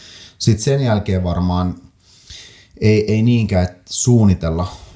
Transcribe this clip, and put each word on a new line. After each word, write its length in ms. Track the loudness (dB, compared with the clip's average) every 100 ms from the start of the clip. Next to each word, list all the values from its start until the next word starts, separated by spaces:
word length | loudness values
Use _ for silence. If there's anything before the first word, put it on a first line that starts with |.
| -20 -20 -20 _
Sit 220 | 0 0
sen 200 | 0 0
jälkeen 420 | 0 -2 -2 -2
varmaan 500 | -2 -2 -2 -2 -4 -6 -16 _ _ -20 -20 -20 -20 -20 _ -2
ei, 320 | 2 2 2
ei 100 | 0
niinkään, 420 | 2 0 0 0
että 180 | -2 -6 -10
suunnitella 800 | -4 2 4 4 2 -2 -4 -6 -10 -18